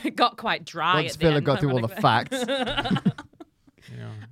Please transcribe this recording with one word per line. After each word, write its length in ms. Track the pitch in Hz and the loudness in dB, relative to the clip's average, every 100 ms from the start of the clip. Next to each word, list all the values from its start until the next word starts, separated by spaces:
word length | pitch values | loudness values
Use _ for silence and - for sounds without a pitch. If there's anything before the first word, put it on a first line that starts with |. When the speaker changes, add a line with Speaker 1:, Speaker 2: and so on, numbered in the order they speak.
Speaker 1:
It 120 | 302 - | -2 0
got 200 | 247 - | 0 0
quite 260 | 226 165 | -4 -4
dry 380 | - 165 160 180 | -4 -4 0 2
Speaker 2:
Once 100 | 160 | 0
Speaker 1:
at 40 | 147 | 0
the 0 | |
Speaker 2:
Phil 100 | 160 | 2
had 40 | 147 | 4
Speaker 1:
end, 80 | 147 | 2
Speaker 2:
got 140 | 135 | 2
through 120 | 143 | 2
all 80 | 127 | 2
the 140 | 113 - | 0 2
Speaker 1:
ironically. 480 | 139 117 - 262 240 | 4 4 2 -4 -2
Speaker 2:
facts. 640 | 269 247 277 - - 185 - | -2 -2 -2 0 0 0 -2
Speaker 1:
<laughs> 60 | - - - _ _ _ - 120 | -4 -20 -20 _ _ _ -18 -14
Speaker 3:
Yeah. 100 | 113 107 110 | -12 -14 -12